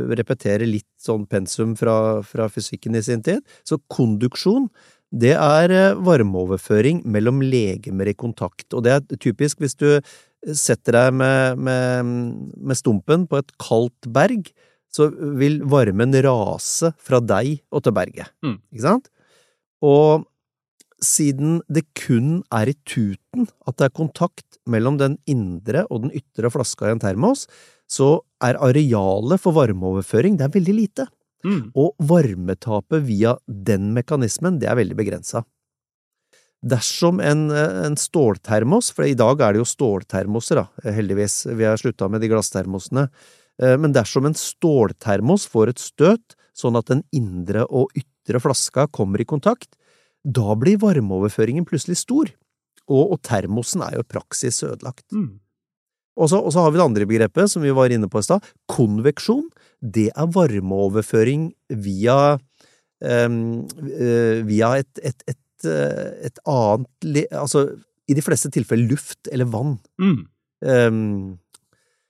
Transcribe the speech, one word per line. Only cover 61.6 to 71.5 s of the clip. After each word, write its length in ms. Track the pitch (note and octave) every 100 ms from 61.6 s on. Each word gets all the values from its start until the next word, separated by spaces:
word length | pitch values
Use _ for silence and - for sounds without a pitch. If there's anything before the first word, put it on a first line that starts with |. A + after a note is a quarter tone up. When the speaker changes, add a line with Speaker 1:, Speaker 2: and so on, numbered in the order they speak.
| -
Speaker 1:
via, 680 | A2 G2+ F#2+ A#2 C#3 C#3+ C#3 - _ _ _ _ -
ehm, 640 | B2+ A#2+ A#2+ A#2 A#2 A#2 - - C#3
eh, 520 | - B2 A#2 A#2 A2+
via 260 | G#2+ G#2+ A2+ C3+
et, 240 | - -
et, 220 | C3+ - -
et, 380 | - _ _ E3
eh, 480 | D3+ D3 - - - C3
et 140 | - -
annet 420 | C3 G#2+ A2+ B2+ _
le-, 240 | D#3+ D3 -
altså, 340 | D3 C#3+ D3 C#3 A2+ _ _ -
i 60 | C#3+
de 80 |
fleste 240 | F3+ C#3 C#3+
tilfeller 380 | C#3 - A#2 A#2
luft 400 | C#3+ - - -
eller 220 | B2 B2
vann. 240 | A2 D3 A2+ _ -
Speaker 2:
Mm. 220 | F#3+ A#2+ - _ _ _
Speaker 1:
Ehm, 420 | C#3 B2 A#2 A2 G#2+ G2+ F#2+ F#2 _